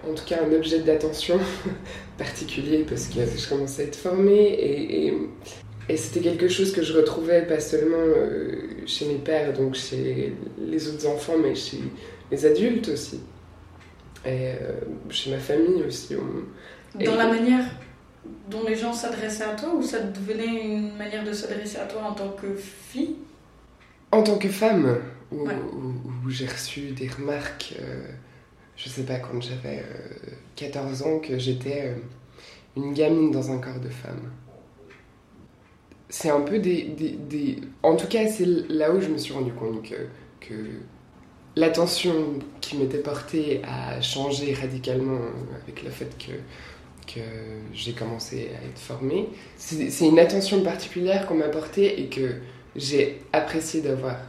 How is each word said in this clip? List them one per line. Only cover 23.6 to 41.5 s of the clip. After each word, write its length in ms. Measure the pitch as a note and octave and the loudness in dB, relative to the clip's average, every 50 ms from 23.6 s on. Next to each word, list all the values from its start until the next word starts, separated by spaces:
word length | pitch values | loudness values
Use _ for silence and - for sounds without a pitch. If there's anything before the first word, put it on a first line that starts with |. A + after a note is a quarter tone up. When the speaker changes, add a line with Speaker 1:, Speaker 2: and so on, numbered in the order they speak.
| - - - _ - - - _ - _ - | -20 -20 -20 _ -20 -20 -20 _ -2 _ 4
Speaker 1:
En 100 | A3 G#3+ | 4 6
tant 160 | G#3+ G#3 F#3+ | 6 4 2
que 100 | G3 G3 | 2 0
femme, 500 | - - G#3+ A#3 A3 F3+ C#3+ B2+ A#2+ A#2+ - - - - - - - | 0 4 4 6 6 6 6 6 4 2 0 -6 -12 -16 -14 -10 -6
où, 140 | D3 D3 C#3+ | -4 -4 -2
Speaker 2:
Ouais. 60 | C#3 C3 - - - | -4 -4 -4 -6 -8
Speaker 1:
où, 540 | C#3 C3 B2+ B2+ B2 B2 B2+ B2 B2 B2+ | -6 -6 -6 -6 -6 -8 -8 -8 -6 -4
où 40 | C3 | -4
j'ai 160 | C3 B2+ C3 | -4 -4 -4
reçu 440 | B2 - - - - - C#3+ C#3+ C#3 C3 | -6 -6 -6 -8 -8 -8 -8 -8 -8 -6
des 160 | B2+ C3 A#2+ | -6 -6 -8
remarques, 680 | - C3 C#3+ C#3+ D3 D3 C#3+ - - - - - - - | -6 -6 -4 -4 -2 -2 -4 -8 -8 -10 -12 -12 -10 -10
euh, 260 | C3 C3 - C2 - - - - - - - - - - - - - - - | -10 -8 -8 -10 -10 -12 -14 -16 -18 -20 -20 -20 -20 -20 -20 -20 -20 -20 -18
je 120 | - - C3 | -14 -12 -10
sais 120 | B2 C3 C3 | -6 -6 -4
pas, 120 | B2+ C3 B2 | -4 -4 -4
quand 220 | A#2+ - B2 A#2+ | -4 -4 -6 -6
j'avais, 380 | B2 - B2+ B2 - - - C#2 | -6 -6 -8 -8 -8 -8 -8 -8
euh, 520 | - - - - - - - - - - - - - - - | -8 -10 -12 -12 -12 -12 -14 -14 -14 -14 -16 -16 -18 -20 -14
quatorze 480 | - D3 C#3 C#3+ C#3+ C3+ C3+ C3+ B2+ C#3 | -10 -10 -8 -6 -6 -4 -4 -6 -2 0
ans, 160 | D3+ D#3+ D#3 | 0 0 0
que 200 | D#3 - C3 B2+ | 0 -2 -4 -2
j'étais, 480 | B2+ C3 B2 B2+ - C#3 C#3+ C#3+ C#3 | 0 0 -2 -2 -2 -4 -4 -2 -4
euh, 80 | B2+ A#2+ A#2+ - - - - - - - - - - - - - _ _ | -4 -6 -6 -10 -12 -16 -18 -20 -20 -20 -20 -20 -20 -20 -20 -20 _ _
une 160 | C3+ C#3 C#3+ C#3+ | -6 -4 -4 2
gamine 380 | C#3+ D#3 D3+ E3 E3 D#3 D3+ B2+ | 4 4 6 6 6 6 4 4
dans 180 | C3 C3 C3 | 2 0 0
un 80 | C3 B2 | -2 -4
corps 220 | B2 B2+ C3 B2+ | -4 -6 -8 -8
de 80 | B2 - | -8 -8
femme. 420 | - - - - - - - - - - - - - - - - - - - - - - - - - - _ _ - - - - _ _ - _ - _ _ _ - - - _ | -10 -10 -12 -12 -12 -10 -12 -12 -14 -16 -20 -20 -20 -20 -20 -20 -20 -20 -20 -20 -20 -20 -20 -20 -20 -20 _ _ -20 -20 -20 -20 _ _ -20 _ -20 _ _ _ -20 -20 -18 _
C'est 220 | - - - E3 | -10 -4 0 4
un 100 | D3 C#3+ C#3+ | 4 4 4
peu 160 | - G3 A3 | 2 0 2
des, 240 | - F3+ F3+ E3 - | 2 2 2 2 0
des, 280 | - D#3 C#3+ D#3 D#3 - | -4 -4 -4 -4 -4 -4
des, 440 | - D3+ C#3 D3 D3+ C#3+ C3 - - - - - - - | -6 -10 -6 -4 -2 -2 -2 -2 -4 -8 -12 -8 2 4
en 140 | D#3+ D#3+ | 6 6
tout 100 | D#3+ - | 6 2
cas, 200 | - - A3+ A3 G#3+ | 0 2 2 2 2
c'est 160 | G#3+ - F3+ E3+ F3 D#3+ C#3 - | 2 2 4 4 4 2 2 0
là 240 | D#3 D#3 D3+ D#3 F3 | 0 2 4 4 4
où 80 | G3 | 4
je 80 | F#3 D#3 | 2 0
me 80 | D#3 | -2
suis 160 | C3+ - - C3+ | -2 -4 -6 -4
rendu 200 | C3+ C3 B2 - | -2 -2 -2 -2
compte 300 | - A2 A2 A2+ G#2+ G#2+ | -4 -6 -4 -4 -6 -8
que, 120 | - - F#2+ - - - - - - - - - | -8 -8 -8 -8 -10 -12 -18 -20 -20 -20 -20 -16
que 80 | - A2+ A2 A2 G#2+ - - - - - - - - - - - - - - - - | -12 -10 -10 -8 -10 -10 -12 -14 -18 -20 -20 -20 -20 -20 -20 -20 -20 -20 -20 -20 -6